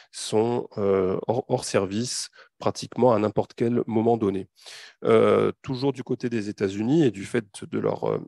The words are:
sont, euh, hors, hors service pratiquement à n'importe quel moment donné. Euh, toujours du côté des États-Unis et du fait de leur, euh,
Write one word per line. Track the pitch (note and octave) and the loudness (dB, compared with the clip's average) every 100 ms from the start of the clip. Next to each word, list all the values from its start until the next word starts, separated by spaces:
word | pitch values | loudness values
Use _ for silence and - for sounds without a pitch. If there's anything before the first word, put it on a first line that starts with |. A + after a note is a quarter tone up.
| - | -20
sont, | - - G#2+ A2+ A#2+ - - | -14 -2 0 2 0 -4 -2
euh, | G2+ F#2+ F#2 F#2+ - | 2 2 2 0 -2
hors, | A#2 - | -2 0
hors | B2+ | -2
service | - A2 F#2+ G2+ B2+ - - - - - | 0 -2 0 -2 -4 -6 -10 -14 -20 -8
pratiquement | - - - - B2 | -4 -4 -6 2 4
à | A2 | 4
n'importe | G#2+ G#2+ G#2 - | 2 0 -4 -2
quel | A#2 A#2+ - | -2 0 0
moment | A2+ A2+ A#2 | 0 2 2
donné. | G#2 F#2+ F#2+ _ - - - _ | 0 -2 -6 _ -20 -20 -20 _
Euh, | - A2+ G#2+ G#2 G#2 - | 2 4 6 4 2 -2
toujours | - C3 C#3 | -6 -4 -2
du | B2+ | -2
côté | - B2+ B2 | -4 -6 -4
des | A#2 G#2 | -4 -4
États-Unis | G2 G2+ G2 A2 D#3 | -4 -4 -2 0 4
et | C#3+ | 4
du | G2 G2 | 0 -4
fait | A#2+ G#2 - | -4 -4 -10
de | - G#2+ | -8 -4
leur, | G#2+ - | -2 -2
euh, | - - | -2 -4